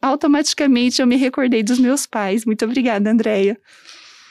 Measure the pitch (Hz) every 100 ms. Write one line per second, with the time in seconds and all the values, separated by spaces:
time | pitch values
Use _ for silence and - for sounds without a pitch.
0 | 269 294 311 294 302 - 285 240 247 262
1 | 254 254 262 277 254 226 214 254 247 277
2 | - 220 196 220 240 240 226 254 240 208
3 | 208 226 220 202 196 233 _ - - -
4 | - - -